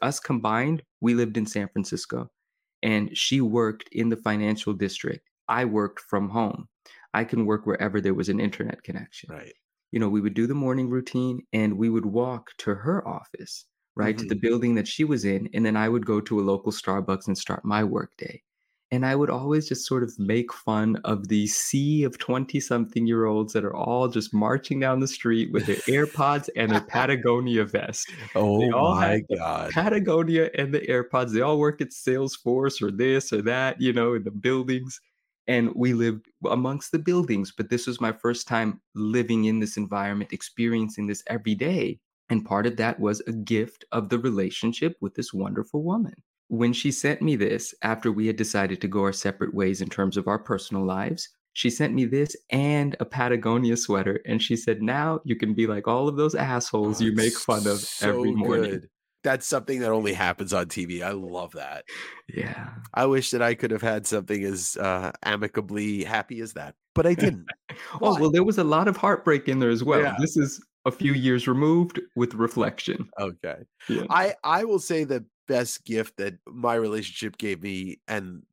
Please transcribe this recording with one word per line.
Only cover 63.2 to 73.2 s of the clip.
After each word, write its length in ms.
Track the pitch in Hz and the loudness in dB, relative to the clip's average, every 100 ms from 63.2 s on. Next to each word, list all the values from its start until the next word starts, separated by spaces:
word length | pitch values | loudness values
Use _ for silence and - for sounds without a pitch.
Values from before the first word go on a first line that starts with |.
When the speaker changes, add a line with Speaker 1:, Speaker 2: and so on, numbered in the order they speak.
| 127 | 0
Speaker 2:
that 120 | 123 | 2
I 120 | 117 | 2
could 160 | 110 117 | 2 -2
have 120 | 110 | 0
had 240 | 113 110 104 | 0 -2 0
something 360 | 107 92 104 | -2 -2 -2
as, 320 | 98 95 - - | -2 -4 -4 -2
uh, 360 | 98 92 92 - | -2 -2 -4 -4
amicably 800 | - 104 104 - 98 104 104 101 | -2 -2 -2 -4 -4 -4 -2 -2
happy 360 | 95 110 - 117 | -2 -4 -4 -8
as 120 | 113 | -10
that, 220 | - 147 - _ | -10 -14 -16 _
but 120 | - 165 | 2 2
I 80 | |
didn't. 380 | 175 202 104 - - - | 4 2 0 -10 -18 -18
Speaker 1:
<laughs> 320 | - - 151 | -18 -14 -2
Oh, 120 | 220 | 0
Speaker 2:
But 60 | 170 | 4
Speaker 1:
well, 100 | 156 | 4
there 140 | 170 | 4
was 140 | 196 202 | 4 4
a 60 | |
lot 240 | 156 156 202 | 4 4 4
of 80 | 190 | 2
heartbreak 520 | 196 190 170 143 139 | 2 2 4 2 2
in 100 | 131 | 2
there 120 | 120 | 4
as 140 | 117 | 4
well. 200 | 123 139 | 4 4
Speaker 2:
Yeah. 120 | 143 104 | 2 0
Speaker 1:
This 180 | 151 160 | 0 2
is 280 | 139 - - _ | 0 -2 -16 _
a 60 | 131 | -4
few 200 | - 143 | 0 2
years 340 | 135 127 123 123 | 4 4 4 2
removed 520 | 127 151 170 175 - - 120 | 2 4 4 2 -2 -6 -2
with 180 | 120 | -2
reflection. 800 | 110 117 123 107 - - - - | 0 0 2 -2 -2 -6 -6 -8
Speaker 2:
Okay. 460 | - | -8